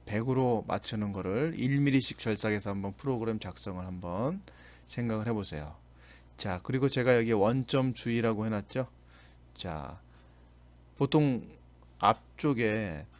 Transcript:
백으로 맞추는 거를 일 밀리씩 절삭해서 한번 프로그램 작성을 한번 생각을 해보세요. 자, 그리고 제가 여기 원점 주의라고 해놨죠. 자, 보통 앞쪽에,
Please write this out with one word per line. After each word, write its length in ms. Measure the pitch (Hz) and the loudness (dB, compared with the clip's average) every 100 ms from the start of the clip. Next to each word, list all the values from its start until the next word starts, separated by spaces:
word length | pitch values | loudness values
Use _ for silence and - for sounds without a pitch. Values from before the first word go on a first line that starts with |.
백으로 600 | - 104 123 131 127 110 90 | -4 -2 0 2 2 0 0
맞추는 460 | 95 - 110 104 | -4 -2 -4 -4
거를 400 | 98 92 104 160 165 | -4 -2 -2 -2 -2
일 240 | 127 139 | 0 2
밀리씩 400 | 143 135 127 - | 4 2 2 -2
절삭해서 500 | 117 104 110 104 101 | -2 0 0 -2 -2
한번 240 | 98 98 101 | -4 -4 -4
프로그램 420 | 139 123 113 110 | -4 -2 -2 -4
작성을 440 | 95 85 - 92 92 | -6 -10 -8 -8 -8
한번 560 | 90 87 90 131 190 - - - - - | -8 -6 -4 -4 -4 -10 -20 -20 -20 -12
생각을 380 | - 120 110 110 | -6 -2 -2 -2
해보세요. 500 | 110 95 76 76 - - - - - - - | -2 -4 -8 -10 -14 -20 -20 -20 -20 -18 -8
자, 240 | 104 90 | -4 -4
그리고 260 | - 127 135 | -2 0 2
제가 260 | 131 123 123 | 2 4 6
여기 160 | 117 | 6
원점 600 | 110 101 131 120 139 131 | 4 4 4 0 0 0
주의라고 520 | 120 120 117 113 107 110 | -2 -2 0 2 0 -2
해놨죠. 420 | 107 104 131 123 - - - - - - - | -4 -4 -6 -6 -10 -20 -20 -20 -20 -18 -10
자, 460 | 95 78 67 80 - - - - - - - - - - | -8 -8 -8 -14 -20 -20 -20 -20 -20 -20 -20 -20 -14 -2
보통 500 | 139 156 147 120 - - - - - - | 2 4 4 2 -4 -16 -20 -20 -20 2
앞쪽에, 1080 | - - - - 151 120 113 107 104 78 - - | 4 4 0 -2 0 2 2 0 -2 -6 -10 -12